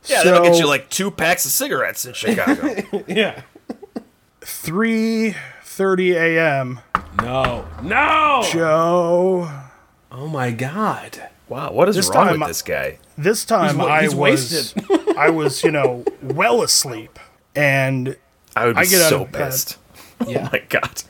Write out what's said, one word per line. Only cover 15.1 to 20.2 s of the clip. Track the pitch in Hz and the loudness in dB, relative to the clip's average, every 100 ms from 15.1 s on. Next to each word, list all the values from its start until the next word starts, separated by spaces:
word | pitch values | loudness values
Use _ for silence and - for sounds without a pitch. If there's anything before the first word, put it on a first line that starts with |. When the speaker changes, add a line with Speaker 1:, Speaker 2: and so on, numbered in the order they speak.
| 339 | 2
Speaker 2:
I | 147 | 2
was, | 320 139 - | 2 0 0
you | - | 0
know, | 147 127 123 120 - | 2 0 -2 -6 -8
well | 139 139 214 233 | -8 0 2 2
asleep. | 190 - 143 113 110 - - _ _ - | 2 0 0 -8 -14 -20 -20 _ _ 0
And | 143 135 135 135 127 - _ _ _ | 2 2 0 -2 -4 -8 _ _ _
Speaker 1:
I | - 120 | 0 2
would | 120 | 2
be | |
Speaker 2:
I | |
get | 180 185 | 2 4
out | 160 | 4
Speaker 1:
so | 156 | 2
Speaker 2:
of | - | -2
bed. | 147 139 | -6 -4
Speaker 1:
pissed. | 131 - - | -4 -6 -10
<laughs> | _ - - _ | _ -20 -20 _